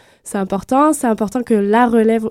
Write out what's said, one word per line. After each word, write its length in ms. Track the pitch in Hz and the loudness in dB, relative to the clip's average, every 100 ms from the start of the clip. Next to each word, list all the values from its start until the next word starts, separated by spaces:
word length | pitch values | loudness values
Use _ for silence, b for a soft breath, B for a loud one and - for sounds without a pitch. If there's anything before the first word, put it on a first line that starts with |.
| b b | b b
c'est 160 | - 208 | -10 -6
important. 520 | 190 196 - 262 302 | -4 -6 -2 2 2
C'est 140 | 294 247 | 0 -2
important 380 | 214 202 254 | -2 -4 -4
que 100 | 240 | -2
la 320 | 220 202 220 247 | 0 2 2 2
relève 420 | 226 220 226 220 | 2 2 0 -2